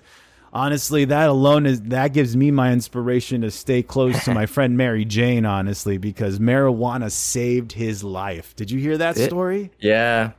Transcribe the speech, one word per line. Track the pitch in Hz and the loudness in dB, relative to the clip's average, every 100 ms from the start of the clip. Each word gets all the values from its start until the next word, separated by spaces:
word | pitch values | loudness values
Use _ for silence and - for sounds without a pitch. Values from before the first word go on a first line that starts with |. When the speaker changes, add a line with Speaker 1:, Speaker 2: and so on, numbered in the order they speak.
| _ - _ _ _ | _ -20 _ _ _
Speaker 1:
honestly, | - 139 147 - 147 | -4 -2 -2 0 0
that | 139 147 160 | 2 4 4
alone | 135 139 147 143 | 4 4 4 4
is, | 127 | 0
that | 107 127 143 | -2 -2 0
gives | 143 127 123 | 2 2 2
me | 143 | 4
my | 139 127 | 4 4
inspiration | 123 - 123 120 123 - 127 | 2 -2 -4 0 -2 -2 -4
to | 113 | -4
stay | - - 123 | -6 -2 -2
close | 120 135 127 123 | 0 0 0 0
to | 135 | 0
my | 113 107 | -2 0
Speaker 2:
<laughs> | |
Speaker 1:
friend | - 131 123 | 0 0 2
Mary | 127 110 | 0 0
Jane, | 107 104 120 120 | 0 2 2 2
honestly, | 110 98 98 101 104 98 | 0 0 -2 -4 -4 -2
because | 104 95 107 98 | -4 -4 -4 0
marijuana | 113 135 135 113 120 123 110 | 2 4 2 2 -2 -4 -6
saved | - - 127 120 123 113 | -6 -4 -2 0 -2 -4
his | 107 113 101 | -6 -6 -6
life. | 101 92 98 85 - - | -8 -8 -8 -10 -14 -12
Did | 104 | -6
you | 131 | -4
hear | 147 156 | -2 0
that | 165 170 | -2 0
Speaker 2:
It | 131 | -2
Speaker 1:
story? | 175 185 196 196 _ | 0 -2 -4 -6 _
Speaker 2:
Yeah, | 104 110 117 113 110 | 2 2 2 2 -2